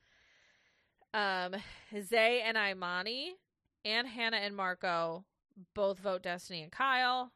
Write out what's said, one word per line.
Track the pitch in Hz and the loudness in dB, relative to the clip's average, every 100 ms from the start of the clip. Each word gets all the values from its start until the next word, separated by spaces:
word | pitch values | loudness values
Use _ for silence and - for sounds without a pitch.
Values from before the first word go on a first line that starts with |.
| _ _ _ _ _ _ _ _ _ _ _ | _ _ _ _ _ _ _ _ _ _ _
Um, | 214 202 185 180 202 - - - 208 | 0 2 0 -2 -6 -10 -16 -12 -10
Zay | 185 226 226 240 | 2 6 6 4
and | 220 220 | 2 2
Imani | 202 190 175 180 202 254 320 370 _ _ _ _ | 0 0 -2 -2 -2 -4 -8 -12 _ _ _ _
and | 214 226 254 | -2 0 -2
Hannah | 226 226 220 | -2 0 0
and | 202 202 | -2 -2
Marco | 190 180 190 170 165 170 - _ _ - 180 | -2 0 0 0 0 -4 -12 _ _ -20 -10
both | - 196 190 | 0 0 0
vote | 196 185 | -2 -2
Destiny | 185 175 - 175 | -2 -6 -6 -10
and | 156 | -6
Kyle. | - 269 254 254 254 247 | 0 2 4 4 2 -2